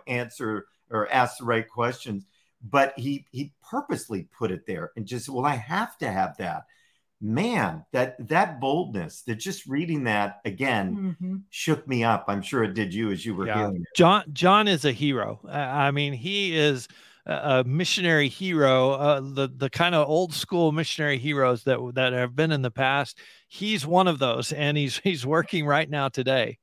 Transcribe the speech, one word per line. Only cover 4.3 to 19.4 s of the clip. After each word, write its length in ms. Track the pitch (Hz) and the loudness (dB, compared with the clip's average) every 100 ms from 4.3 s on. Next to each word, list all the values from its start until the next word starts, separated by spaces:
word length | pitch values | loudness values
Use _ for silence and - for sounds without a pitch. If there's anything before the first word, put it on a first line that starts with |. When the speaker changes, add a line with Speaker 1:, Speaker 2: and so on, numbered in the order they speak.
Speaker 1:
put 180 | - 110 | -6 -4
it 160 | 92 - | -4 -6
there 280 | 87 87 - | -8 -8 -10
and 100 | 98 | -8
just, 220 | 123 123 | -8 -6
"Well, 180 | 131 143 | -2 0
I 100 | 147 | -2
have 420 | 113 180 233 - | -2 -4 -4 -4
to 120 | 127 | -4
have 280 | 95 90 - | -2 -2 -4
that." 300 | 90 78 - _ _ _ _ _ | -6 -8 -10 _ _ _ _ _
Man, 640 | 107 120 226 220 98 80 - | -4 -2 0 0 -2 -4 -4
that, 340 | 127 127 - 117 | -2 -2 -4 -2
that 320 | 160 202 139 | 0 0 -2
boldness, 640 | 135 151 - 107 80 - | -2 -2 -2 -6 -8 -10
that 140 | - 107 | -8 -8
just 300 | 98 92 135 | -8 -10 -6
reading 360 | 139 170 151 | -4 -2 -2
that 380 | 120 104 101 - | 0 0 0 -4
again 720 | 113 95 135 113 185 208 190 165 | -10 -4 -2 0 -2 -2 -4 -6
Speaker 2:
Mm-hmm. 140 | 180 190 - | -6 -8 -10
Speaker 1:
shook 380 | - - 156 139 | -6 -2 -2 -2
me 160 | 123 | 0
up. 220 | 113 104 - | 2 2 0
I'm 140 | 101 | -4
sure 220 | 95 131 | -2 0
it 100 | 107 | 0
did 200 | 95 98 | 0 -2
you 160 | 98 110 | -2 -2
as 160 | - 113 | -2 -4
you 80 | |
were 140 | 95 104 | -4 -2
Speaker 3:
Yeah. 120 | 107 | 0
Speaker 1:
hearing 180 | 104 90 | 0 -4
it. 100 | 85 - | -2 6
Speaker 3:
John, 280 | 170 202 165 | 6 6 2
John 340 | 139 180 202 208 | 2 6 6 6
is 160 | 165 | 2
a 80 | 147 | 0
hero. 480 | 117 147 127 104 107 - | 0 0 0 -2 -6 -8
Uh, 60 | |
I 400 | 143 135 143 139 | -6 -4 0 2
mean, 200 | 143 143 | 2 -2
he 440 | 131 151 202 196 160 | -4 -4 -2 0 2
is 340 | 151 131 - - - _ - | 2 2 -4 -20 -20 _ -6
a, 80 | |
a 300 | 147 147 131 | -4 2 2
missionary 640 | 127 147 180 - 175 160 139 | 4 0 0 0 4 4 2
hero, 640 | - 190 160 139 131 131 | -2 -2 4 6 6 4
uh, 300 | 135 143 143 | 4 2 2
the, 260 | 135 139 | 0 -4